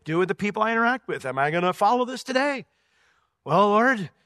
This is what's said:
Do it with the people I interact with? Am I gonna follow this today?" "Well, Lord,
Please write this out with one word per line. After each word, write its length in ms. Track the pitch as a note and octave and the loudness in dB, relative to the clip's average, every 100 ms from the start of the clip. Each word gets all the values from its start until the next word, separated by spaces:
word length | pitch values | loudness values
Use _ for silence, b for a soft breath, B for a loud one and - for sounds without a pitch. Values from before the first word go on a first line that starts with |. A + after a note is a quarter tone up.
| - | -6
Do 100 | E3 | -2
it 40 | |
with 80 | F#3 | -2
the 60 | G3 | -2
people 280 | G3+ G#3+ | -4 -2
I 80 | A3 | 0
interact 380 | A3+ A#3 B3+ - | 2 0 0 -6
with? 160 | C#3+ C3 | -8 -6
Am 120 | C3+ | -2
I 140 | C#3+ | 0
gonna 220 | E3+ F3+ | 0 -2
follow 320 | F3 G#3 B3 B3 | 2 2 2 -2
this 180 | B3+ | -6
today?" 420 | - C4 C#4+ C4+ - _ _ _ _ _ _ _ | -4 -2 -2 -4 -10 _ _ _ _ _ _ _
"Well, 240 | C3 E3+ G#3 | 0 2 4
Lord, 420 | G#3 B3 A#3 E3 _ | 4 2 0 -4 _